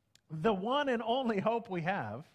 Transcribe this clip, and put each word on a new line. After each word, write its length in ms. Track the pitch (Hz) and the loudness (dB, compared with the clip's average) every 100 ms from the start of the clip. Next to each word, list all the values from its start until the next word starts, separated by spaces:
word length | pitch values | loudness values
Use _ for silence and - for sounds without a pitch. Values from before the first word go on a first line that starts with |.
| _ _ _ | _ _ _
the 220 | 156 202 | -2 0
one 360 | 190 208 277 277 | 2 2 2 2
and 140 | 233 | 0
only 360 | 233 254 240 202 | 0 0 2 2
hope 320 | 214 233 - | 2 0 -2
we 120 | 180 | -2
have 420 | 160 196 107 113 - | 0 -2 -4 -8 -12